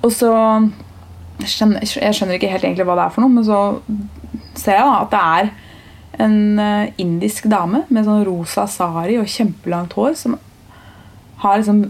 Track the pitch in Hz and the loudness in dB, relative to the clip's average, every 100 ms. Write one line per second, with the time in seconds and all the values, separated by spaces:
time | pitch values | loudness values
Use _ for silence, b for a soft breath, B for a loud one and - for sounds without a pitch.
0 | 240 226 233 226 220 220 214 - - - | 0 2 2 4 4 4 2 0 -18 -20
1 | - - - - - - 214 190 214 - | -20 -20 -20 -10 -8 0 2 2 -4 -2
2 | 196 208 190 180 196 190 185 180 180 175 | -2 0 -2 -2 -2 -2 -2 -2 0 0
3 | 175 190 262 240 214 208 202 - - 208 | 0 2 4 4 2 2 0 -2 -6 -8
4 | 202 - - - - - - 202 277 214 | -8 -14 -14 -16 -14 -6 0 4 4 2
5 | 214 208 170 165 208 B B B B B | 0 0 2 2 0 B B B B B
6 | B - 220 214 208 208 208 208 214 - | B -2 2 4 2 2 0 0 -2 -4
7 | 180 170 208 - 220 208 175 233 359 226 | -4 -2 -4 -2 0 0 0 -2 0 0
8 | 214 214 196 175 170 - 202 - 175 165 | 2 2 0 -2 -4 -4 -4 -2 -4 -2
9 | 170 233 202 - 220 - 175 170 175 - | -2 -2 -2 -2 -2 -2 -6 -6 -4 -2
10 | 240 320 240 - - - B B B B | -2 -2 -6 -6 -10 -20 B B B B
11 | B B - - 202 202 214 208 | B B -20 -4 0 2 4 2